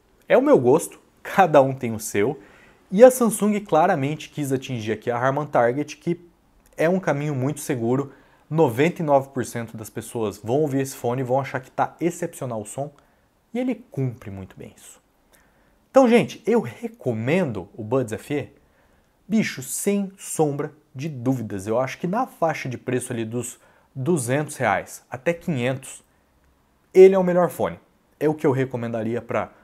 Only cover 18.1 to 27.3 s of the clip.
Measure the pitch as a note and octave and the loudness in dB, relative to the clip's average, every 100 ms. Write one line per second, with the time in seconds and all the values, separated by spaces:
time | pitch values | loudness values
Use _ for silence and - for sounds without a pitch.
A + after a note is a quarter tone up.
18.1 | G#2+ - C#3+ - _ _ _ _ _ _ | -8 -6 -8 -8 _ _ _ _ _ _
19.1 | _ - G#3+ - - C3 - G3+ G3+ F#3+ | _ -2 0 0 -6 -10 -4 -2 -2 -4
20.1 | - - - D3+ C#3+ C#3+ - _ B2+ D#3+ | -10 -10 -2 0 0 -8 -10 _ -10 -10
21.1 | C3 B2 C3 A2 G2+ G2 A#2 C3 - F3 | -4 -2 -2 -4 -6 -2 -2 -2 -4 -4
22.1 | G#3+ B3+ - E3 D3 C3+ A#2+ - B2+ - | -4 -4 -2 -2 -2 -8 -8 -4 -4 -4
23.1 | A#2 A2 A#2+ A#2+ - _ _ _ C3+ C3 | -6 -6 -6 -8 -14 _ _ _ -6 -2
24.1 | F3 A#2 C#3 D3 - A2+ F2+ - - - | 0 0 -2 -4 -2 0 0 -4 -18 -16
25.1 | B2 F3 E3+ - C3 A#2+ C3 - - _ | -6 -4 -4 -4 -2 -2 -4 -10 -20 _
26.1 | _ _ _ _ _ _ _ _ F#3 F#3+ | _ _ _ _ _ _ _ _ 10 10
27.1 | F#3+ F3+ | 10 2